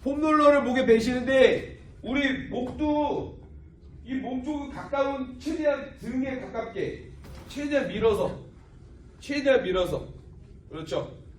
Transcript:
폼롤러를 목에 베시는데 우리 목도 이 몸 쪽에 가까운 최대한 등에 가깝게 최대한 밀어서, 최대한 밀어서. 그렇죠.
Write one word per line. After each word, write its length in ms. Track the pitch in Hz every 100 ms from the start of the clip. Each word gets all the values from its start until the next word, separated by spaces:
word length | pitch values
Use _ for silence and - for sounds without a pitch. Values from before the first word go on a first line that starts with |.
폼롤러를 600 | 269 294 311 302 294 285
목에 220 | 240 247 233
베시는데 920 | 226 247 247 254 262 233 170 - - - -
우리 460 | 202 285 269 254 190
목도 880 | 233 254 - 302 294 285 - - - - - - - - -
이 100 | 233
몸 280 | 262 226 254
쪽에 240 | 269 294 277
가까운 640 | - - 277 269 269 254 -
최대한 600 | 302 330 294 269 220 -
등에 400 | 233 254 269 247
가깝게 720 | - 226 190 190 135 - - - - - -
최대한 400 | 269 285 285 -
밀어서, 500 | 214 220 202 - - - - - - - - - -
최대한 440 | - 277 269 247
밀어서. 420 | 185 185 175 143 - - - - - - -
그렇죠. 460 | 147 - 165 - - -